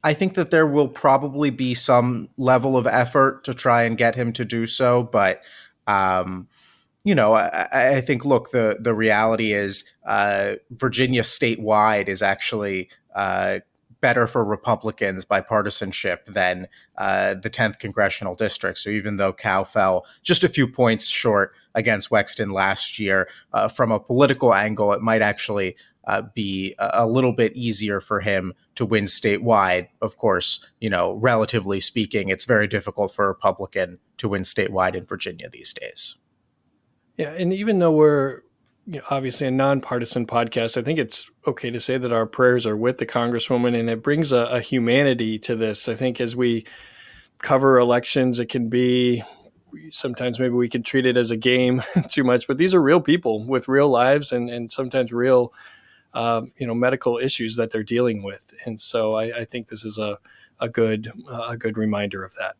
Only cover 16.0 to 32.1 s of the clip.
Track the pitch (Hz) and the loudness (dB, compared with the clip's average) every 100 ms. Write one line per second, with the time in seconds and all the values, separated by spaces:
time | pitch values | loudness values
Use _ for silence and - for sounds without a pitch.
16 | 98 87 - 101 90 92 92 _ _ - | -6 -6 -6 -2 0 -2 -8 _ _ -6
17 | 98 95 98 98 107 - 110 98 107 104 | -2 0 0 -2 -8 -2 -2 -2 -10 -2
18 | 98 - 98 90 107 - 92 90 104 107 | -2 -2 -8 -4 -4 -4 -6 -6 -6 -6
19 | 101 101 98 92 110 95 98 110 95 90 | -4 -2 -2 -2 0 0 0 0 2 2
20 | - - - 175 180 - 123 - 120 110 | -4 -12 -2 2 2 2 0 2 2 2
21 | - - 120 101 98 _ _ 113 113 107 | -2 0 0 2 0 _ _ -2 0 0
22 | - 110 98 - 104 98 95 98 - - | 0 0 0 -4 -4 0 0 0 -6 -6
23 | 101 95 92 - _ - 107 - 120 107 | -2 0 -2 -8 _ -2 -2 0 0 0
24 | - 123 139 131 127 98 107 107 104 101 | 0 2 4 4 4 4 2 0 0 0
25 | 113 113 104 104 - 101 95 - _ _ | 2 2 2 -2 -4 -4 -4 -8 _ _
26 | - 101 110 117 101 95 95 - 98 104 | -4 -4 -4 -8 -6 -4 -6 -6 -2 0
27 | 117 123 127 117 110 127 120 104 107 101 | 2 2 2 2 -2 0 -4 -4 -2 -4
28 | - 104 95 98 92 - _ - 110 110 | -2 -4 0 -2 -2 -12 _ -6 0 0
29 | 101 - 110 104 117 110 92 90 - _ | 0 -2 0 0 2 2 4 0 -2 _
30 | 110 - 110 92 - - - _ 110 92 | -8 -2 0 0 0 -4 -6 _ -4 0
31 | 90 101 123 117 107 117 95 98 - - | -2 0 2 2 0 -2 -2 -4 -2 -2
32 | 107 | -2